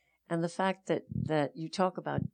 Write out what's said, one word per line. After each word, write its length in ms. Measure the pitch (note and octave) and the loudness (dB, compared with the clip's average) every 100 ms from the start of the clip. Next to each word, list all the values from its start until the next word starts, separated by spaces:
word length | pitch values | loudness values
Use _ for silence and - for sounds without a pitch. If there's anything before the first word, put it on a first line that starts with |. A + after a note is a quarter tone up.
| _ _ - | _ _ -4
And 120 | E3+ | -2
the 60 | E3+ | -2
fact 380 | - F#3+ F#3+ - | 0 0 0 0
that, 160 | D#3 - - - | -2 -2 -4 0
that 260 | D#3 C#3 - | 2 0 -2
you 100 | D#3+ | -6
talk 280 | - F#3 F3+ | 0 0 0
about 240 | D3+ C#3+ - | -4 -2 -4